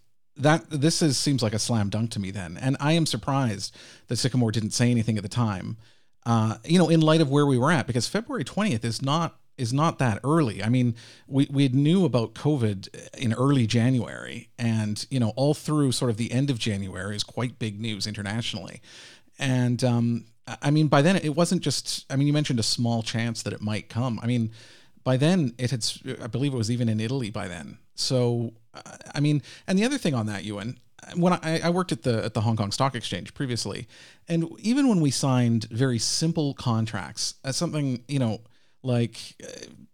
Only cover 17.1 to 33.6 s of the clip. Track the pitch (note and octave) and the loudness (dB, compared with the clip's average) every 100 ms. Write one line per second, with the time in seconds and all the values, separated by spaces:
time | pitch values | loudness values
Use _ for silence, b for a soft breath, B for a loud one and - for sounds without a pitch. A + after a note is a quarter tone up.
17.1 | G#2 - - B2 A2+ A2 G2+ A2+ G#2 F#2+ | -6 -6 -6 -6 -4 -8 -6 -6 -6 -6
18.1 | G#2 G2+ A2 A2 G#2 F#2 E2 B B B | -6 -4 -4 -4 -6 -10 -14 B B B
19.1 | B B - C3+ B2+ B2 A#2+ B2+ A#2+ A#2 | B B -6 0 2 2 2 2 2 2
20.1 | A#2 - _ - A#2 C#3+ D3+ D#3 D3 D3+ | 0 -6 _ -16 -4 2 4 6 6 6
21.1 | F#3+ D3+ C#3+ E3+ F3+ D3 - - - - | 4 2 0 2 2 0 -2 -4 -8 -4
22.1 | C3+ C#3+ D3+ D3 B2 G#2+ - A#2+ A#2 A2 | 0 2 2 2 0 0 0 0 0 -2
23.1 | A2+ A#2 A2 - G#2 G#2 G#2+ - A#2 B2+ | -4 -4 -4 -8 -6 -4 -4 -4 -2 -2
24.1 | G#2+ A#2 B2 A2 A2 B B B - - | -2 0 0 -2 -6 B B B -6 0
25.1 | B2+ D3+ F#3+ C3+ - B2 B2+ - - C3 | 2 4 4 2 -2 -4 -2 -4 -6 -10
26.1 | - A2+ A#2 C#3+ C3 G#2+ A#2+ A#2 G#2+ A2 | -10 -6 -2 -2 0 -2 0 0 0 -2
27.1 | C3+ A2 G2+ F#2+ F2 D2 - _ - - | -4 -4 -6 -8 -8 -12 -16 _ -8 -2
28.1 | B2+ A#2+ A#2+ A2+ - _ - - - - | 0 2 0 -4 -8 _ -20 -20 -20 -10
29.1 | - D3 D3 B B - F#3+ A#3 C#4 F#3 | -2 2 2 B B -2 0 2 0 0
30.1 | B2+ G#2+ G2+ F#2+ G2+ G#2 - _ - - | 0 -2 -4 -6 -8 -8 -10 _ -20 -8
31.1 | F3+ F3 F3+ D#3+ E3 E3+ F3 F3+ D3+ B2+ | 0 2 2 0 -2 0 0 -2 -2 0
32.1 | A2+ F#2+ A#2 A2+ A2 G2+ - C3+ B2 - | 0 0 0 0 0 0 0 -2 -2 -6
33.1 | F#2+ - - C#3 A#2 | -8 -8 -8 -6 -4